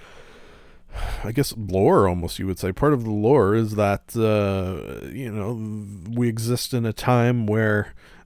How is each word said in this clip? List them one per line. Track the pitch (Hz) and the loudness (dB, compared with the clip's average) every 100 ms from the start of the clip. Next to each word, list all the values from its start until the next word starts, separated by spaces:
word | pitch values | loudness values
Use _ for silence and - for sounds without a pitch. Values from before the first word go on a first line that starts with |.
| - - - - - - - - - - - - | -20 -20 -20 -20 -20 -20 -20 -20 -14 -8 -6 -6
I | 98 | -6
guess | 117 139 117 | -2 -2 -4
lore, | 98 95 110 180 98 | -4 2 4 6 4
almost, | 90 85 - | 2 -4 -4
you | 95 | -6
would | 90 | -2
say. | 95 | -4
Part | 92 143 | 0 2
of | 143 | 2
the | 113 | 0
lore | 104 107 143 98 151 | 0 4 6 6 4
is | 113 107 | 2 2
that, | 101 101 - 120 | 0 0 -4 0
uh, | 110 107 101 95 92 90 53 65 - | 2 2 2 0 -2 -6 -8 -12 -10
you | 110 127 | -10 -8
know, | 107 101 120 110 107 104 101 85 | -6 -6 -6 -8 -8 -10 -12 -8
we | 117 120 | -2 0
exist | 113 113 123 - | 0 -2 -2 -2
in | 127 113 | -2 -2
a | |
time | 110 - 123 120 123 107 | -2 2 4 4 2 0
where, | 107 110 104 104 - - - | 2 2 2 -2 -8 -20 -20